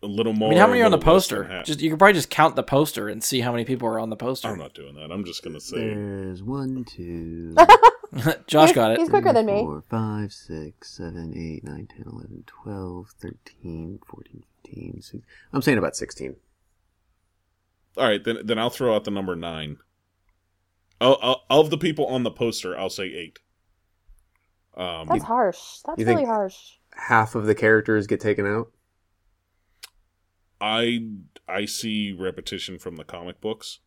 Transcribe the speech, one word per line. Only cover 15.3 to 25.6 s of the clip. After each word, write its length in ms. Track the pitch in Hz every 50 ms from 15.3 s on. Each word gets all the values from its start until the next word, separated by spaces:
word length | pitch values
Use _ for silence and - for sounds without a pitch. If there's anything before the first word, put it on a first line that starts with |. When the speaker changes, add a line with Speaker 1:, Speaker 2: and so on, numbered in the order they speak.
| _ - _ _
Speaker 3:
I'm 100 | - -
saying 160 | - 151 139 107
about 180 | 85 76 - -
sixteen. 400 | - - - - - 65 65 _ _ _ _ _ _ _ _ _ _ _ _ _ _ _ _ _ _ _ _ _ _ _ _ _ _ _ _ _ _ _ _ -
Speaker 1:
All 80 | 131 117
right, 160 | 104 101 -
then, 140 | 117 113 - -
then 120 | 107 117 110
I'll 120 | 113 123
throw 260 | - - 131 120 110
out 80 | 104 104
the 80 | 107
number 240 | 101 101 95 92 90
nine. 440 | 85 85 85 82 80 78 76 73 - _ _ _ _ _ _ _ _ _ _ _ _ _ _ _ _ _ _ _ _ _ _ _ _
Oh, 140 | 117 127 139
uh, 200 | - - 123 131 - _ _
of 220 | 131 147 156 156
the 60 | 160 151
people 280 | 165 175 151 156 143 -
on 160 | 127 131 123
the 80 | 113
poster, 460 | - - 127 117 104 - - 92 87 67
I'll 100 | 95 95
say 180 | - - 98 92
eight. 320 | 69 87 85 78 _ - _ _ _ _ _ _ _ _ _ _ _ _ _ _ - _ _ _ _ _ _ _ _ _ _ _ _ -
Um, 300 | 90 90 85 82 80 -
Speaker 4:
That's 160 | 339 339 -
harsh. 340 | - 226 254 240 190 - -